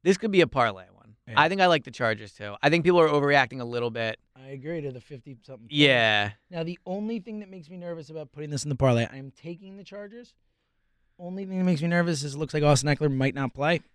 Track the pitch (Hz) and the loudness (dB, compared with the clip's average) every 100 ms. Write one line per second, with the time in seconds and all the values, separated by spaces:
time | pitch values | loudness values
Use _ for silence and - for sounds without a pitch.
0 | 170 196 220 190 151 135 117 95 92 95 | 2 0 2 2 4 2 0 -2 -18 _
1 | 110 _ - 117 156 196 185 160 123 110 | _ _ -2 2 2 4 4 4 -2 -4
2 | 120 107 107 _ 104 101 143 170 160 175 | -2 -2 -8 _ -12 -2 2 2 4 4
3 | 156 147 143 143 127 131 120 120 120 117 | 4 4 2 2 2 -4 -6 -4 -4 -4
4 | 113 110 _ 131 135 135 143 170 143 127 | -6 -6 _ _ -18 -14 -8 -8 -8 -12
5 | _ 139 147 123 - 127 113 147 143 123 | _ -20 -20 -20 -20 -20 -4 4 6 6
6 | 113 104 104 104 _ 175 165 175 - 190 | 4 2 0 -6 _ -8 -8 -10 -8 -8
7 | 214 233 226 214 196 190 156 185 175 165 | -6 -8 -10 -14 -14 -18 -18 -14 -10 -12
8 | 147 156 151 147 151 147 147 139 135 120 | -12 -14 -14 -14 -8 -6 -6 0 2 2
9 | 117 135 135 _ 165 170 190 196 180 202 | -2 -8 -18 _ -16 -16 -16 -20 -18 -18
10 | 208 233 240 _ _ _ _ _ _ _ | -16 -20 -20 _ _ _ _ _ _ _
11 | _ _ 175 185 196 185 180 160 170 170 | _ _ -12 -10 -6 0 2 2 2 2
12 | 170 151 143 139 151 151 147 135 143 139 | 2 -2 -4 -8 -6 2 4 4 4 0
13 | 151 135 135 139 131 - 147 170 - | 0 2 0 -2 -6 -2 -2 -2 -4